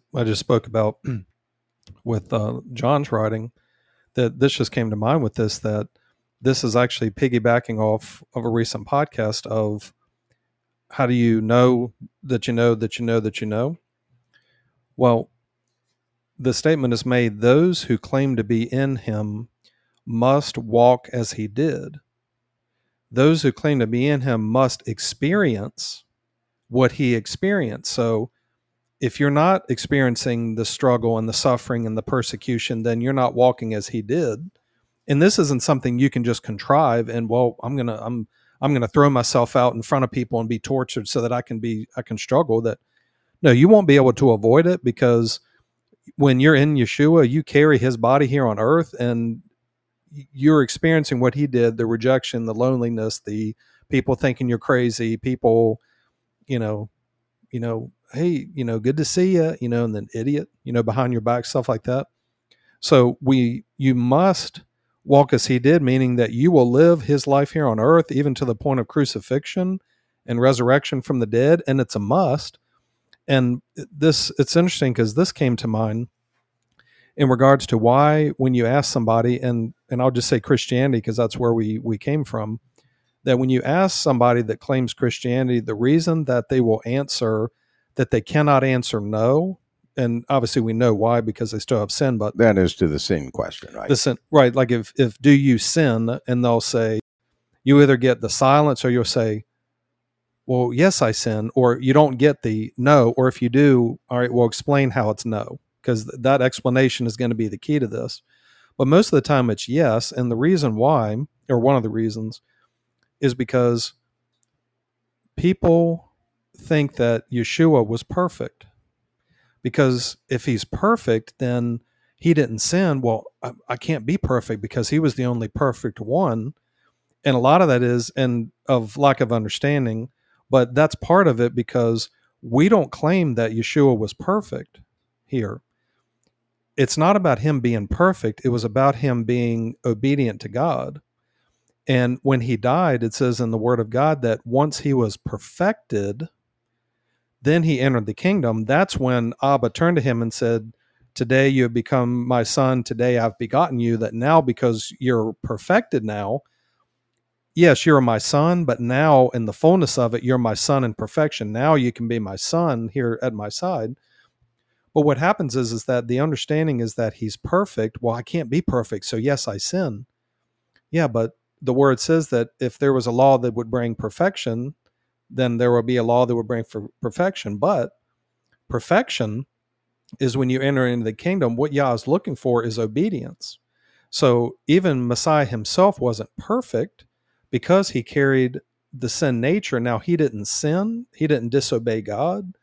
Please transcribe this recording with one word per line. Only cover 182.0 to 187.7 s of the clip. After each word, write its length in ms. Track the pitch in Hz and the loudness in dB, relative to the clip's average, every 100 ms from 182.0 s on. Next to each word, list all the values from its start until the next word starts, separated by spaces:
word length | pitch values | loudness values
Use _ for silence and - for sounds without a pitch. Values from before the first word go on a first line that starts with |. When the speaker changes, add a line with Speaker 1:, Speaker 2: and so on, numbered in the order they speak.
| - | -2
Speaker 1:
looking 280 | 165 - 139 | -2 -2 -6
for 280 | 131 120 | -2 0
is 140 | 117 110 | -2 -4
obedience. 800 | 113 110 202 165 - - - - _ _ _ _ _ | -4 -2 -2 -4 -8 -14 -18 -20 _ _ _ _ _
So 460 | - 139 120 117 - - | 0 2 2 0 -4 0
even 400 | 165 185 135 120 | 2 2 0 -2
Messiah 380 | 120 - 151 139 | -2 0 0 0
himself 540 | 120 107 - 190 196 | -4 -4 2 2 2
wasn't 300 | 123 110 - - | -2 -4 -8 -12
perfect 680 | - 226 247 - 185 _ _ _ _ _ _ | -6 -6 -4 -4 -6 _ _ _ _ _ _
because 400 | 123 - | -6 0